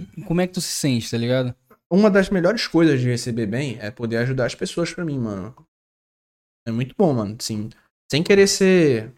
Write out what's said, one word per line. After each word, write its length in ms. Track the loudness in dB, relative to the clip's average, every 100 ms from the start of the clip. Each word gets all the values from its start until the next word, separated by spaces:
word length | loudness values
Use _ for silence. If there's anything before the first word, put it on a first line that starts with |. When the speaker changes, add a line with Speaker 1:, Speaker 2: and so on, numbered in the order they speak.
| -6 -12
Speaker 1:
como 180 | -4 0
é 60 | 0
que 60 |
tu 80 | -4
se 100 | -6
sente, 380 | -2 0 0 -2
tá 80 | -4
ligado? 380 | 0 0 -2 -6 _ _ -2
Speaker 2:
Uma 180 | 4 4
das 200 | 4 2
melhores 380 | 2 0 0 0
coisas 320 | 4 4 4
de 80 | 0
receber 380 | -2 -4 -4 -4
bem 320 | -4 -4 -6
é 100 | -10
poder 280 | -8 -4 -2
ajudar 280 | -2 -2 -2
as 100 | -4
pessoas 380 | -6 -4 -6
pra 120 | -6 -6
mim, 120 | -4
mano. 360 | -4 -6 -10 -14 _ _ _ _ _ _ _ _ _ _ -8
É 40 |
muito 220 | -6 -4 0
bom, 160 | 0
mano. 240 | 0 -4 -8
Assim, 300 | -8 -8 -8 -14 _ _ -2
sem 100 | 0
querer 260 | 4 4 4
ser 680 | 4 4 6 4 2 -4